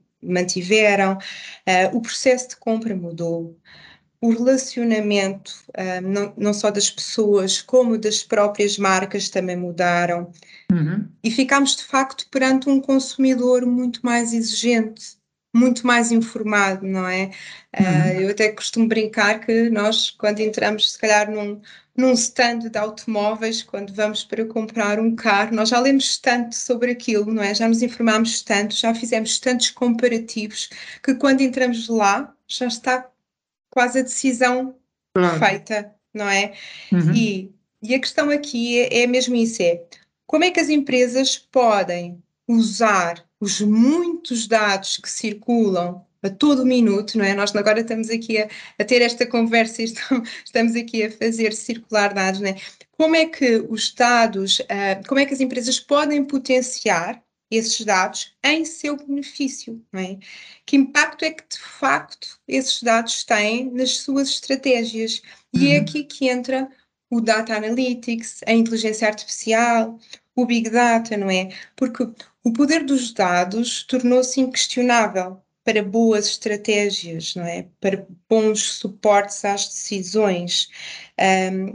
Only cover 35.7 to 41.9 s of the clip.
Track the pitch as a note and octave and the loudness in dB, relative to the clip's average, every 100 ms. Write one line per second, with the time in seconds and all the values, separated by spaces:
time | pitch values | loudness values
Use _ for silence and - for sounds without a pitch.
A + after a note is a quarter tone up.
35.7 | G#3+ G#3 _ _ G#3+ G3+ G3 G3+ - - | -6 -6 _ _ -6 0 0 0 -6 -18
36.7 | - - F3 D#3+ D#3+ A3 G3 F#3+ - _ | -20 0 2 4 2 0 -2 -8 -16 _
37.7 | _ G#3+ C4 C4 - D4 D4 D4 A#3+ A#3 | _ -2 -2 0 -2 0 0 -2 -4 0
38.7 | A#3+ B3 A#3 A#3+ B3 B3 B3 A3+ - F3 | 0 2 2 2 2 2 2 0 2 0
39.7 | F3 - - _ _ - D#4 F4+ F4+ D#4 | 0 -6 -20 _ _ -2 2 2 2 2
40.7 | D4+ C#4 B3+ B3 B3 C4 - - C4 A#3 | 0 2 2 2 2 0 -2 -2 2 4
41.7 | G#3 F3+ | 2 0